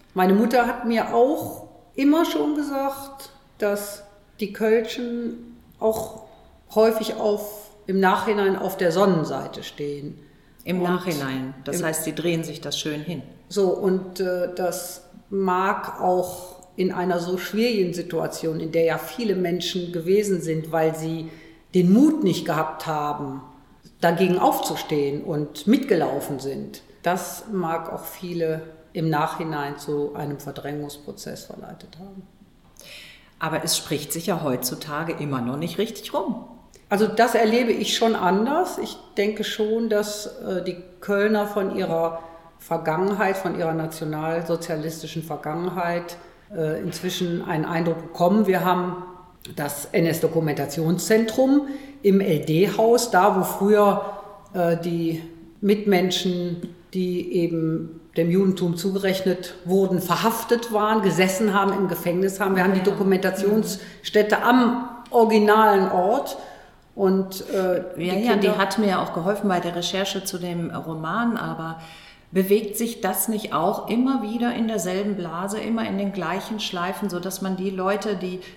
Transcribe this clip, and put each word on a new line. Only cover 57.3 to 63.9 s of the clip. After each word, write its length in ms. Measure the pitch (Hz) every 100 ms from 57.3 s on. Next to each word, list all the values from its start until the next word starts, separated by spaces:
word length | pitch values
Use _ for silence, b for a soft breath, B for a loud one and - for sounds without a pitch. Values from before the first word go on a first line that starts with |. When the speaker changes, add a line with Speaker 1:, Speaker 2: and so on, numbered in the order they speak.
Speaker 1:
eben 640 | 180 170 165 160 160 - - - -
dem 140 | 170
Judentum 460 | 185 190 185 175 170
zugerechnet 800 | 196 196 190 - 190 175 - -
wurden, 360 | 175 196 185 175
verhaftet 720 | - 160 220 226 - 233 -
waren, 300 | 208 214 220
gesessen 520 | 190 151 185 - 214
haben, 180 | 196 196
im 160 | 202 175
Gefängnis 520 | 165 180 175 190 190
haben. 160 | 190 185
Wir 80 |
haben 80 | 190
die 60 | 190
Speaker 2:
Ja. 40 | 196
Speaker 1:
Dokumentationsstätte 1600 | 196 190 185 185 202 202 220 175 - -